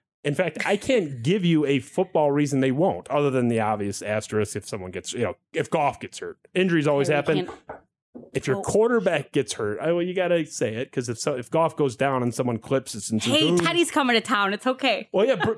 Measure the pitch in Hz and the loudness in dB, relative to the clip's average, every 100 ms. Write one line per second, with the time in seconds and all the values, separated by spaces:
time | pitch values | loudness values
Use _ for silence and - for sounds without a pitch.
0 | _ _ 143 143 180 - - 208 - 254 | _ _ -4 -2 -2 -2 -2 -2 2 0
1 | 156 127 117 208 175 160 139 139 - - | 0 -4 0 2 4 4 4 0 0 -4
2 | 185 165 147 143 143 135 131 127 185 87 | 0 2 2 2 2 2 2 2 0 -2
3 | - 147 143 127 120 113 107 107 101 98 | -2 0 2 2 2 2 0 0 -2 -6
4 | 101 107 - 107 104 104 - 107 92 90 | -4 -4 -2 -2 -2 -4 -10 -10 -10 -10
5 | - 120 113 101 _ 160 147 165 143 - | -8 -4 -4 -6 _ -6 -2 0 0 -4
6 | - - 90 - _ 185 190 165 147 143 | -10 -12 -12 -14 _ 0 2 2 2 2
7 | 139 147 143 156 180 - - - _ _ | 2 2 2 0 -2 -8 -18 -20 _ _
8 | _ - - 127 - 135 196 202 226 240 | _ -20 -8 -6 -2 -2 0 2 4 2
9 | 185 160 - 147 127 - 107 104 156 175 | 2 0 0 -2 -2 -2 -4 -2 0 0
10 | 180 180 175 170 151 - 120 110 139 - | 0 -2 0 0 -2 -4 -4 -4 -6 -4
11 | 117 113 - 131 120 160 160 - 143 117 | -4 -4 -4 -4 -2 0 2 2 -2 0
12 | 139 131 123 113 123 113 - 135 - 110 | 0 2 0 -2 -2 -2 0 -2 -2 -10
13 | - 110 - 302 320 349 339 339 330 302 | -4 -2 0 2 2 2 2 2 2 2
14 | 262 233 226 214 196 208 254 262 269 196 | 2 2 2 0 0 0 -2 0 0 0
15 | - 190 240 254 427 | 0 2 2 2 0